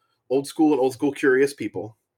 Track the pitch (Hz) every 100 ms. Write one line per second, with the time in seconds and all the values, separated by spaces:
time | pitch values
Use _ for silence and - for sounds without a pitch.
0 | _ _ - 135 139 - 156 143 131 123
1 | 143 139 143 127 139 - 110 92 107 -
2 | _